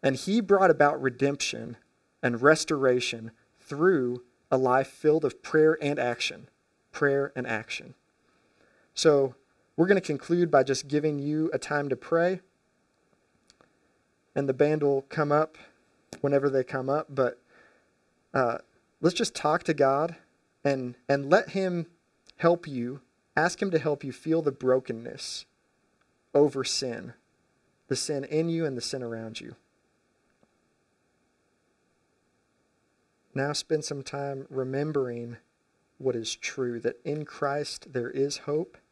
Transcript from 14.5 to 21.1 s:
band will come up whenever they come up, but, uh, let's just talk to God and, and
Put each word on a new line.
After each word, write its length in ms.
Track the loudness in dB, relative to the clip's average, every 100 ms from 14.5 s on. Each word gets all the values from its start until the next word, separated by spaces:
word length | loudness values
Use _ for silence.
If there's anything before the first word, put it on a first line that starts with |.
band 300 | 2 2 4
will 200 | 2 0
come 280 | -2 -2 2
up 260 | 2 2 -4 -20 _ _ _ _ -6
whenever 300 | 0 2 2
they 160 | 0 -2
come 240 | -4 -2
up, 180 | -4 -4
but, 320 | -2 -2 -2 _ _ _ _ _ _ _ _ _
uh, 240 | -2 0 -2 -10 _ _ _
let's 160 | -2 0
just 200 | -6 -2
talk 280 | -2 -2
to 100 | -2
God 440 | 2 2 2 -2 -6 _ _ _ _ -2
and, 300 | -2 -4 -12
and 220 | _